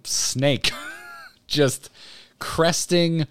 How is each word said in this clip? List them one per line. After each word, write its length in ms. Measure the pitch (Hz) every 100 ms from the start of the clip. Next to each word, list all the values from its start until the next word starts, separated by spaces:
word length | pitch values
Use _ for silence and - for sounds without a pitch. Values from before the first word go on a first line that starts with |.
| -
snake 640 | - - 127 143 131 - - - - -
<laughs> 380 | - - _ -
just 420 | 147 139 - - - - - - -
cresting 880 | - - 165 170 - 175 170 165 147